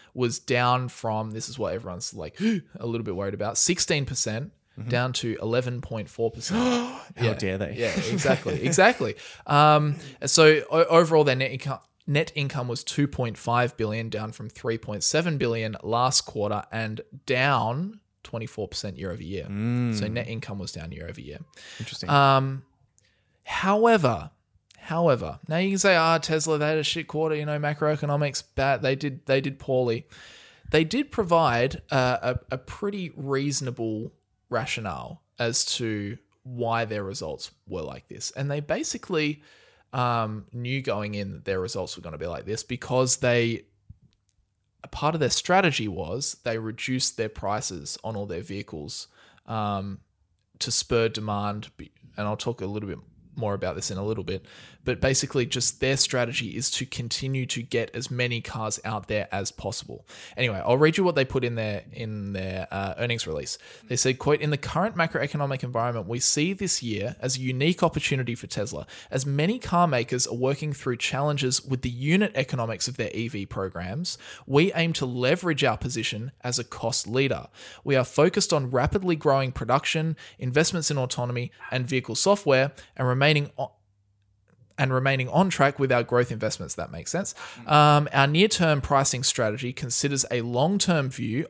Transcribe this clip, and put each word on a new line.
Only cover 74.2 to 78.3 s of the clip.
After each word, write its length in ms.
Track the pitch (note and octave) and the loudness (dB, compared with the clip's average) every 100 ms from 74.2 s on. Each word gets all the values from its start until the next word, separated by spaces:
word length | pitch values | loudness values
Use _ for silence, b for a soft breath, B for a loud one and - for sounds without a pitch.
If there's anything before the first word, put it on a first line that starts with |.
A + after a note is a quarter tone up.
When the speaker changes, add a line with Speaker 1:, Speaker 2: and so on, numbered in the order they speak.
| B B B | B B B
Speaker 1:
We 260 | C#3 F#3+ | 4 4
aim 180 | E3+ E3 | 2 -2
to 140 | - B2+ | -2 -2
leverage 580 | B2 B2+ E3 F3 D3 | 0 2 2 0 2
our 140 | C3+ G#2+ | 0 0
position 520 | B2 A#2+ G#2+ G#2+ B2 - | -4 -4 -4 -6 -8 -10
as 160 | B2 A#2+ | -4 -4
a 40 | |
cost 440 | A2+ - A#2 - - | -4 -6 -2 -2 0
leader. 400 | B2+ C#3 E2+ - - B B | 0 0 -2 -8 -18 B B
We 140 | D3 C3+ | 0 2
are 80 | |
focused 480 | A#2+ - E3+ | 4 4 4